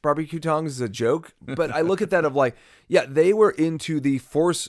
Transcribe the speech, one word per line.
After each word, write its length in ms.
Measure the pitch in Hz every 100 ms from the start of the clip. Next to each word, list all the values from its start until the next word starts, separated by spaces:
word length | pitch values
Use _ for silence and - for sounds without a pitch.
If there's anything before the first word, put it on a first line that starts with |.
barbecue 380 | 151 143 156 165
tongs 320 | 160 156 160
as 80 | 127
a 80 | 120
joke, 460 | 120 117 160 - _
but 300 | 127 135 160
I 100 | 135
look 200 | 170 190
at 80 | 208
that 140 | 175
of, 100 | 151
like, 220 | 135 127 - _ _ _
yeah, 180 | 170 127
they 240 | 143 175
were 200 | 214 208
into 480 | 143 160 160 - 151
the 180 | 139 135
Force 500 | - 147 175 165